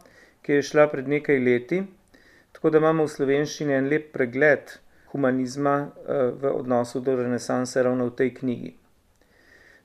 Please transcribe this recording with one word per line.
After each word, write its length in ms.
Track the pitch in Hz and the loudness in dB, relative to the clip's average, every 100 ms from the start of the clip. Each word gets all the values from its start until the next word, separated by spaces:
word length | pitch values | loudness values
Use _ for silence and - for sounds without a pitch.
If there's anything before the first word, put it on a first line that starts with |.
| - - - _ | -20 -20 -20 _
ki 120 | - | 0
je 80 | 143 | 0
šla 260 | 135 151 147 | 2 4 4
pred 200 | 151 131 | 2 -2
nekaj 320 | 147 147 139 | -2 2 2
leti, 440 | 123 120 123 180 196 - _ _ _ _ _ | 4 2 0 -4 -4 -12 _ _ _ _ _
tako 180 | - 160 | -2 2
da 80 | 156 | 4
imamo 260 | 156 160 | 4 2
v 80 | 147 | 0
slovenščini 600 | - 139 143 147 - 147 | -2 0 0 0 -4 -2
en 160 | 135 135 | 0 0
lep 240 | 151 151 | -2 -4
pregled 680 | - 123 127 151 127 - - _ _ _ | -4 -2 2 4 2 -2 -20 _ _ _
humanizma, 800 | 139 131 131 123 139 143 143 143 - - | -2 0 0 -4 -2 0 0 -2 -12 -4
eh, 240 | 139 123 | 0 0
v 220 | - 139 | 0 -2
odnosu 460 | - 123 123 123 135 | -2 0 0 0 -4
do 160 | 135 127 | -2 -2
renesanse 680 | 123 120 - 127 123 135 | -2 -4 -2 -4 -2 0
ravno 220 | 127 127 123 | 0 0 -4
v 100 | - | -4
tej 180 | 131 | -6
knjigi. 420 | 123 131 120 - - _ _ _ _ _ _ _ _ - _ | -4 -6 -6 -8 -16 _ _ _ _ _ _ _ _ -20 _